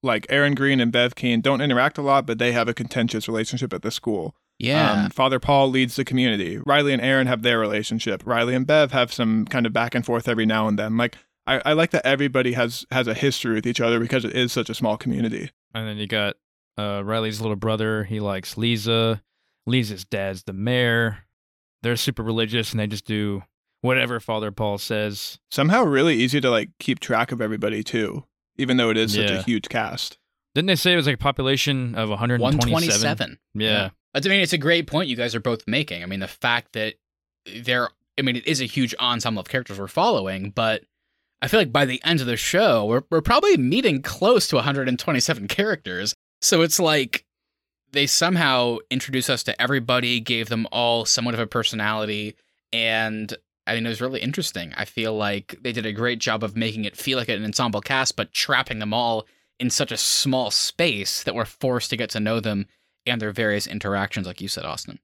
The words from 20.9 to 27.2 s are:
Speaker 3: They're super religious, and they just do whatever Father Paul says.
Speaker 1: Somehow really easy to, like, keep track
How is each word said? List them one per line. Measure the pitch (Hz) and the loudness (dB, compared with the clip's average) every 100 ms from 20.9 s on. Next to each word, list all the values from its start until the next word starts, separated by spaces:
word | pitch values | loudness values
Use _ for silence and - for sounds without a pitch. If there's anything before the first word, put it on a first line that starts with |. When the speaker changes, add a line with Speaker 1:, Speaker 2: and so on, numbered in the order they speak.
| 117 117 101 _ _ _ _ _ _ | 2 0 -2 _ _ _ _ _ _
Speaker 3:
They're | 117 120 | -4 -2
super | - 123 | -2 -4
religious, | 110 113 113 117 107 | -4 -2 -2 -2 -2
and | 117 | -4
they | 107 | -4
just | 104 | -6
do | - 107 104 98 90 _ _ _ | -4 -4 -2 -6 -10 _ _ _
whatever | 123 127 123 120 | 0 0 0 -2
Father | - 110 107 | -4 -4 -4
Paul | 98 107 101 | -4 -4 -4
says. | - 110 107 101 - - _ | -4 -2 -2 -4 -10 -14 _
Speaker 1:
Somehow | - 143 214 | 0 4 4
really | 220 139 160 131 | 4 4 4 4
easy | 127 143 | 2 2
to, | 131 | 2
like, | 117 104 _ | 2 0 _
keep | - 120 | -4 -4
track | - 113 | 0 0